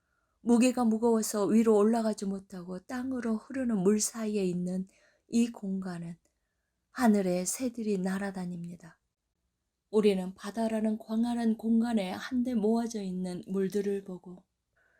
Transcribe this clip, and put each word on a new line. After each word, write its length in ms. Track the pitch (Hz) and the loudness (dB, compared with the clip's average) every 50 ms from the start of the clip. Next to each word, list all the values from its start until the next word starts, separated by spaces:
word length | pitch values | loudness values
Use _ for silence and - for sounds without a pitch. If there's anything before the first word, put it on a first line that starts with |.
| _ _ _ _ _ _ _ _ | _ _ _ _ _ _ _ _
무게가 420 | _ 226 233 226 254 254 247 247 247 | _ 4 6 6 6 4 4 2 2
무거워서 600 | 220 220 220 233 233 226 220 220 - - 214 202 | 2 2 2 4 4 4 2 2 -2 -2 -2 0
위로 320 | 175 208 226 226 226 220 202 | 4 4 4 6 6 6 6
올라가지 480 | 208 220 233 233 220 220 214 - 208 | 6 6 4 2 2 0 -2 -2 -4
못하고 540 | 196 196 196 190 _ - 180 175 180 185 185 | -6 -6 -8 -10 _ -14 -14 -12 -10 -10 -12
땅으로 580 | - - 262 247 247 262 262 247 233 226 220 214 | -10 -10 -8 -8 -6 -6 -6 -4 -2 -2 -4 -4
흐르는 400 | - - 254 269 262 240 226 196 | -4 -8 -8 -4 -2 0 0 2
물 240 | 175 196 214 208 | 4 4 4 4
사이에 420 | 214 - - 226 226 214 208 208 190 | 2 -2 -4 -6 -6 -2 -2 0 0
있는 420 | 180 175 180 180 180 185 185 190 - _ _ _ _ _ _ _ _ | 0 0 -2 -4 -4 -4 -4 -6 -8 _ _ _ _ _ _ _ _
이 200 | - 233 233 240 | 0 0 0 0
공간은 680 | 233 - - 196 190 190 185 190 175 170 170 170 170 - _ _ _ _ _ _ _ _ _ _ _ _ _ _ | -2 -8 -8 -6 -6 -6 -6 -8 -10 -10 -10 -12 -14 -14 _ _ _ _ _ _ _ _ _ _ _ _ _ _
하늘의 560 | _ - 254 226 208 202 190 185 180 180 185 | _ 2 4 6 6 6 4 2 0 0 -2
새들이 540 | 180 - - 262 247 233 240 220 214 202 190 | -4 -4 -4 -4 -6 -4 -4 -4 -2 -2 0
날아다닙니다. 960 | 180 190 190 196 202 196 190 190 180 175 180 170 170 175 175 175 - 165 - _ _ _ _ _ _ _ _ _ _ _ _ _ _ _ _ _ _ _ | 0 -2 -2 -2 -4 -6 -6 -8 -8 -8 -8 -8 -10 -12 -14 -16 -18 -20 -20 _ _ _ _ _ _ _ _ _ _ _ _ _ _ _ _ _ _ _
우리는 420 | 196 214 208 208 196 185 185 185 190 | 0 4 4 6 4 4 0 -4 -8
바다라는 600 | - - 208 190 226 226 226 226 220 220 220 214 220 | -10 -12 -10 -6 -4 -2 -2 -2 0 0 0 -2 -2
광활한 580 | - - 220 220 233 240 240 240 233 226 220 220 | -6 -6 -4 -2 -2 -2 -2 0 0 0 0 0
공간에 540 | - 226 226 226 226 240 233 220 190 185 | 0 2 2 2 2 2 0 -2 -2 -2
한데 440 | 196 214 - - 262 247 240 254 254 | -4 -8 -8 -4 -4 -2 -2 0 0
모아져 460 | 220 190 214 226 233 233 226 233 214 | 0 2 2 2 0 0 -4 -6 -6
있는 420 | 196 185 180 185 185 180 180 175 - | -6 -6 -6 -6 -6 -6 -6 -8 -8
물들을 600 | - 190 196 190 190 190 208 190 202 196 196 196 | -6 -2 -2 -2 0 0 -2 -2 -2 -4 -4 -6
보고 360 | - 180 175 - 180 180 180 _ _ _ _ _ _ _ _ _ _ _ _ | -10 -14 -14 -14 -18 -20 -20 _ _ _ _ _ _ _ _ _ _ _ _